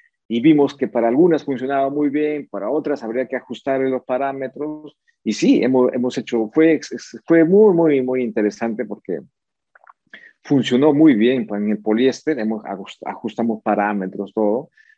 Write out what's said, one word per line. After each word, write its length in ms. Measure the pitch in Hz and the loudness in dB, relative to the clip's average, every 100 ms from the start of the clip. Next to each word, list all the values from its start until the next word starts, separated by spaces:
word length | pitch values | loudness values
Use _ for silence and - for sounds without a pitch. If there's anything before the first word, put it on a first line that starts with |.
| _ _ _ | _ _ _
y 140 | 117 | 0
vimos 340 | 127 151 143 - | 4 4 2 0
que 120 | 113 | -4
para 220 | 120 117 | -2 0
algunas 340 | 127 175 156 | 2 4 2
funcionaba 480 | - 127 131 139 139 | -2 -6 -4 -2 -2
muy 180 | 147 147 | -2 -2
bien, 380 | 143 151 151 - | -2 -4 -4 -8
para 220 | 101 101 | -8 -4
otras 320 | 151 147 131 | -4 -4 -6
habría 240 | 113 120 127 | -6 -6 -4
que 80 | 127 | -6
ajustar 440 | - 117 - 135 | -8 -10 -4 -2
los 220 | 135 127 | -2 -4
parámetros. 920 | - 127 139 135 131 135 151 151 151 - _ _ | -4 -4 -4 -6 -10 -10 -10 -10 -16 -20 _ _
Y 100 | - | -8
sí, 280 | 107 - 240 | -2 2 2
hemos, 300 | 120 131 123 | 2 2 2
hemos 240 | 127 123 131 | 0 -4 -4
hecho, 320 | 113 120 110 | -4 -4 -2
fue, 220 | 156 160 | 2 4
ex-, 480 | 156 - 120 - - - | 2 -2 -14 -14 -20 0
fue 160 | 165 | 4
muy, 320 | 160 196 214 170 | 6 6 6 6
muy, 260 | 165 139 | 4 2
muy 220 | 127 127 | 0 -2
interesante 600 | 120 110 104 101 117 107 | -2 0 -2 -2 -6 -6
porque 360 | - 104 - 80 64 _ _ _ _ _ _ _ _ - - _ | -8 -10 -10 -10 -10 _ _ _ _ _ _ _ _ -20 -20 _
funcionó 500 | - 143 113 123 151 | -2 0 2 2 4
muy 220 | 143 160 | 6 6
bien 320 | 110 117 131 107 | 6 4 2 -2
en 180 | 104 104 | -4 -2
el 80 | 104 | -2
poliéster, 560 | 110 110 131 120 - 139 | -2 0 0 0 -4 -4
hemos 240 | 107 110 | -4 -6
ajust-, 420 | - 95 98 - - | -8 -12 -12 -14 -12
ajustamos 560 | - 117 - 113 110 | -10 -8 -4 -4 -4
parámetros, 720 | 113 104 101 104 95 - 98 | -2 -2 0 -2 -6 -8 -8
todo. 380 | - 107 113 160 _ _ | -2 0 -2 -6 _ _